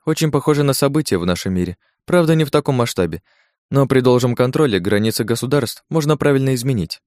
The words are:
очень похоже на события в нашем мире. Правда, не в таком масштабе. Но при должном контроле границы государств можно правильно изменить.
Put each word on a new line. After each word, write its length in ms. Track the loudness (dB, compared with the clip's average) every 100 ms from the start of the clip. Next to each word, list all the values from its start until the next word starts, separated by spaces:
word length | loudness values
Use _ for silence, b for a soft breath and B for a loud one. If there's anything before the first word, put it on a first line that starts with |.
| -6
очень 240 | -2 0
похоже 320 | 0 0 0
на 100 | 0
события 460 | 0 0 0 -2 -2
в 80 | -2
нашем 280 | -2 -2
мире. 220 | -2 -4 -6 _ _ -2
Правда, 280 | 2 4
не 100 | 2
в 60 | 2
таком 260 | 0 0 -2
масштабе. 460 | -2 0 -2 -4 _ _ _ _ -2
Но 160 | 0 2
при 140 | 4
должном 340 | 4 4 2
контроле 460 | 0 0 2 0 0
границы 440 | 0 0 0 -2
государств 600 | -2 -2 0 -2 -2 -8 -6
можно 280 | -4 0 0
правильно 380 | 2 2 0
изменить. 460 | -2 -2 -2 -4 -10